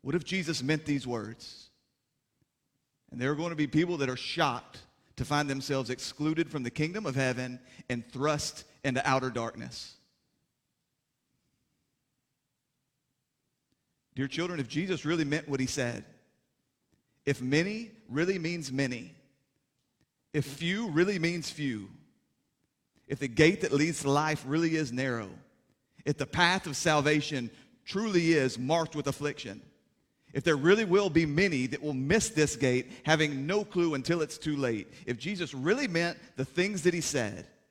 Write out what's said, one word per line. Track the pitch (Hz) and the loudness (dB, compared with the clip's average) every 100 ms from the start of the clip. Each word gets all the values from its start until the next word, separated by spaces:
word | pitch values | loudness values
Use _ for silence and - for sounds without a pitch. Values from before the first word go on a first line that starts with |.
What | 135 165 | -2 -4
if | |
Jesus | 143 190 170 135 | -2 -4 -2 -4
meant | 127 156 | 0 -2
these | 151 143 127 | 0 -2 -2
words? | 120 104 113 - - - _ _ _ _ _ _ _ _ _ _ _ _ _ _ | -6 -6 -12 -18 -20 -20 _ _ _ _ _ _ _ _ _ _ _ _ _ _
And | 120 | -4
there | 127 | -2
are | 147 | -2
going | 170 | -4
to | 160 | -2
be | 147 | 2
people | 151 175 170 | 2 2 0
that | 135 | -2
are | 127 | -2
shocked | - - 151 120 - - - _ _ | -6 0 0 0 -8 -20 -20 _ _
to | - | -8
find | 127 147 147 | 0 0 2
themselves | 135 131 135 123 | -2 -2 -2 -2
excluded | 131 - - 151 156 151 | -6 -8 -2 0 0 -2
from | 143 | -2
the | 120 | -4
kingdom | - 156 196 190 | -2 -2 -2 -2
of | |
heaven | 131 131 123 127 123 - - - | 0 0 0 -6 -10 -16 -20 -6
and | 123 | -6
thrust | 113 123 147 147 - - - _ | -6 -2 0 0 -4 -10 -20 _
into | 135 127 143 | -2 0 2
outer | 131 127 | 2 0
darkness. | 120 113 - 127 - - - _ _ _ _ _ _ _ _ _ _ _ _ _ _ _ _ _ _ _ _ _ _ _ _ _ _ _ _ _ _ _ _ _ _ _ _ _ _ _ _ _ - | -4 -6 -8 -12 -12 -16 -20 _ _ _ _ _ _ _ _ _ _ _ _ _ _ _ _ _ _ _ _ _ _ _ _ _ _ _ _ _ _ _ _ _ _ _ _ _ _ _ _ _ -4
Dear | 135 | -2
children, | - 175 170 | -2 -2 -4
if | 120 | -2
Jesus | 139 185 170 | -2 -2 -2
really | 147 170 | 0 0
meant | 147 151 156 | 2 0 -2
what | 139 | -2
he | 131 | -2
said, | - 120 120 - - _ _ _ _ _ _ _ _ _ _ | -2 -4 -4 -12 -20 _ _ _ _ _ _ _ _ _ _
if | - 139 | -4 -2
many | 127 147 185 220 226 - - | 2 2 2 -4 -10 -16 -6
really | 131 175 190 | -2 0 0
means | 160 175 131 | -2 -4 -4
many, | 131 135 120 90 - _ _ _ _ _ _ _ _ _ _ _ | -2 -2 -4 -10 -18 _ _ _ _ _ _ _ _ _ _ _
if | 151 | -4
few | 135 139 170 196 233 | -4 -4 -2 -2 0
really | 151 185 196 | 2 2 2
means | 165 175 - | 0 -2 -6
few, | - 143 110 92 - _ _ _ _ _ _ _ _ _ _ - | -4 -4 -4 -8 -18 _ _ _ _ _ _ _ _ _ _ -12
if | 143 | -8
the | 139 | -4
gate | 113 156 202 | 6 6 6
that | - | 0
leads | 143 160 151 | 2 2 0
to | 139 | 2
life | 143 156 151 | 2 2 -2
really | 131 156 170 | -2 0 2
is | 160 143 | 0 -2
narrow, | 123 131 120 98 87 - _ _ _ _ _ | -2 -2 -4 -8 -14 -20 _ _ _ _ _
if | - 143 | -4 -4
the | 139 | -2
path | 160 175 185 165 | 2 4 4 -2
of | 135 | 0
salvation | 170 151 143 151 147 139 120 - - _ | 2 4 4 2 2 -6 -6 -12 -20 _
truly | - 190 220 180 165 | -8 -4 2 4 6
is | 160 131 117 | 4 4 0
marked | 127 165 156 151 | 0 2 2 -2
with | 139 | -4
affliction, | 131 147 139 123 95 - _ _ _ _ _ _ | -2 -4 -6 -10 -12 -16 _ _ _ _ _ _
if | - | -2
there | 165 147 | 2 4
really | 156 214 208 | 6 6 6
will | 190 202 | 4 4
be | 156 160 | 2 4
many | 147 196 143 127 | 4 4 2 -2
that | 131 | -2
will | 151 | -4
miss | 131 139 214 - | -2 2 2 2
this | 156 147 120 | 2 2 4
gate | 131 127 - - | 2 2 -2 -8
having | - 156 156 139 143 | 0 2 2 0 -2
no | 208 208 | -2 0
clue | 180 170 | 0 0
until | 143 131 170 | 0 0 -2
it's | 151 - | -2 -4
too | 156 143 | -4 -2
late, | 131 107 - - - | 0 -2 -6 -12 -8
if | 117 | -6
Jesus | 156 202 165 | -6 -6 -6
really | 135 143 240 269 | -4 0 0 2
meant | 165 170 170 - - | 0 -2 -4 -14 -6
the | |
things | 135 - 190 196 | -4 0 0 4
that | 165 | 2
he | 170 | 2
said | - 139 107 95 73 _ _ | -2 -2 -2 -6 -14 _ _